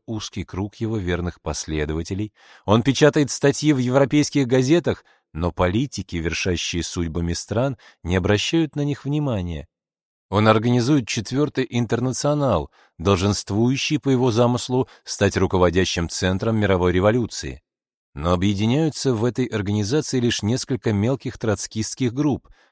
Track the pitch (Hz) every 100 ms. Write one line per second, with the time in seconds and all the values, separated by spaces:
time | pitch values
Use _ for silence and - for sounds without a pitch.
0 | - 107 - 101 87 90 104 - 110 110
1 | 90 87 87 - 78 73 - 78 76 78
2 | 85 98 107 - - - - 113 139 123
3 | 147 156 135 - 143 - 151 135 123 135
4 | 139 147 143 143 123 131 131 170 - -
5 | _ _ _ 82 87 - 90 101 139 -
6 | - 87 80 78 98 87 - - - 92
7 | 85 82 85 85 - 104 135 127 - _
8 | 82 92 92 104 - 165 156 147 147 139
9 | 139 147 143 107 87 78 - _ _ _
10 | _ _ _ 98 110 110 117 123 120 151
11 | 104 - 98 131 147 - - 120 113 117
12 | 127 117 143 147 135 87 69 _ _ -
13 | 85 92 101 98 - 101 120 135 - 151
14 | 139 127 127 110 120 123 - 127 127 -
15 | - - 98 92 92 92 90 87 92 -
16 | 82 - 95 95 113 110 101 92 90 90
17 | 104 120 107 - 71 65 _ _ _ _
18 | _ 69 82 90 101 101 110 139 160 -
19 | 135 113 120 120 123 107 101 104 101 151
20 | - 127 117 - 104 123 - 127 - 101
21 | 113 135 127 - 113 101 - 110 107 -
22 | 127 123 147 90 - _ _